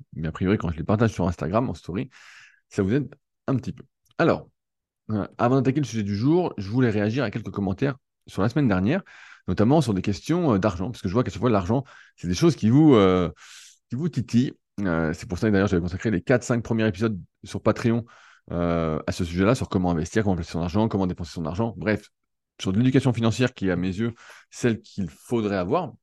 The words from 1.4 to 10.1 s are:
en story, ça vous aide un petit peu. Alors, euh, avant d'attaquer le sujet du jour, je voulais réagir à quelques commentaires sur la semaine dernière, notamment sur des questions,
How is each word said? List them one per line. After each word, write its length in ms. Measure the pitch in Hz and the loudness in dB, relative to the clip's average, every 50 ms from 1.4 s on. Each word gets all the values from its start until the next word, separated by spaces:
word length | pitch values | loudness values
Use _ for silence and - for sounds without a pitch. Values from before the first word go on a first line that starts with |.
| 71 76 92 113 131 107 | -4 -2 -2 -2 -2 -2
en 20 | 98 | -4
story, 380 | - - - 82 98 139 131 _ - - - - - - - _ _ _ _ | -8 -10 -8 -6 -6 -6 -8 _ -20 -20 -20 -20 -20 -20 -20 _ _ _ _
ça 140 | - - 98 | -2 -2 0
vous 100 | 92 110 | 2 0
aide 200 | 147 143 - - - _ _ _ _ _ - | 0 -2 -4 -10 -20 _ _ _ _ _ -2
un 80 | 139 | -2
petit 180 | 120 - - - | -2 -2 -6 -10
peu. 100 | - - _ _ _ _ _ _ - | -12 -14 _ _ _ _ _ _ 0
Alors, 280 | 170 151 95 - - - _ _ _ _ _ _ _ _ _ _ _ - | 2 2 2 0 -2 -10 _ _ _ _ _ _ _ _ _ _ _ -4
euh, 160 | 107 104 90 - - - | -4 -4 -4 -4 -4 0
avant 200 | 113 120 127 139 | 2 2 2 2
d'attaquer 240 | 123 131 127 151 | 2 2 0 0
le 40 | 147 | -2
sujet 180 | - 113 113 104 | -2 -4 -6 -4
du 120 | 98 101 | -4 -2
jour, 380 | 101 113 139 160 180 180 151 - - | -2 0 2 2 2 0 -2 -4 -8
je 120 | 101 95 | -8 -4
voulais 200 | 110 131 127 117 | 0 2 2 2
réagir 360 | 101 107 104 110 110 139 131 | 2 2 0 0 0 -2 -2
à 60 | 104 | -4
quelques 200 | - 117 104 101 | -4 -6 -8 -8
commentaires 460 | 90 - 101 95 95 - 135 143 135 - _ _ _ _ _ - | -6 -4 -2 -2 -2 -2 -2 -2 -4 -4 _ _ _ _ _ -10
sur 140 | - - | -4 0
la 60 | 92 113 | 0 0
semaine 220 | - 156 147 120 | 2 2 2 2
dernière, 340 | 98 92 90 110 156 196 - - - - - - - - _ - | 2 2 2 2 0 -2 -4 -8 -18 -20 -20 -20 -20 -12 _ -4
notamment 320 | 90 85 104 113 143 170 | 0 2 4 4 4 4
sur 120 | 143 113 101 | 2 2 0
des 80 | 92 | -2
questions, 520 | 87 107 | -2 -2